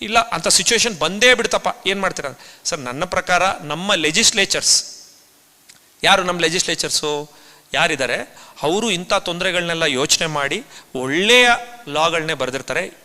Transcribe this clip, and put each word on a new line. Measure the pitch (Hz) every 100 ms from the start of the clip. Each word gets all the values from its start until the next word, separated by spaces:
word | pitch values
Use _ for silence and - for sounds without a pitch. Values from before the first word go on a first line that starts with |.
"ಇಲ್ಲ, | 214 226 233
ಅಂತ | 165 190
ಸಿಚುವೇಶನ್ | - 180 233 226 165
ಬಂದೇ | 156 202 247
ಬಿಡ್ತಪ್ಪ, | 240 226 202 - - 190
ಏನ್ | 196
ಮಾಡ್ತೀರಾ?" | 185 160 139 123 - -
ಸರ್, | - 165
ನನ್ನ | 123 131
ಪ್ರಕಾರ | 175 180 175 180 185 190
ನಮ್ಮ | 151 151 196
ಲೆಜಿಸ್ಲೇಚರ್ಸ್, | 185 151 160 226 214 190 151 - - - - - - _ _ _ _ - - _ _
ಯಾರು | 160 190
ನಮ್ಮ | 180 175
ಲೆಜಿಸ್ಲೇಚರ್ಸು | 165 175 - 160 151 - 151 147 151 - - - _
ಯಾರಿದ್ದಾರೆ, | 135 165 143 123 156 262 - - -
ಅವರು | 147 202 226
ಇಂಥ | 175 180
ತೊಂದರೆಗಳನ್ನೆಲ್ಲ | 196 190 175 185 175 170 165
ಯೋಚನೆ | 156 131 151 - 165
ಮಾಡಿ | 151 139 190 - - -
ಒಳ್ಳೆಯ | 131 127 156 208 247 247 233 - - 147
ಲಾಗಳನ್ನೇ | 147 165 165 160
ಬರೆದಿರ್ತಾರೆ. | 143 127 131 127 139 190 -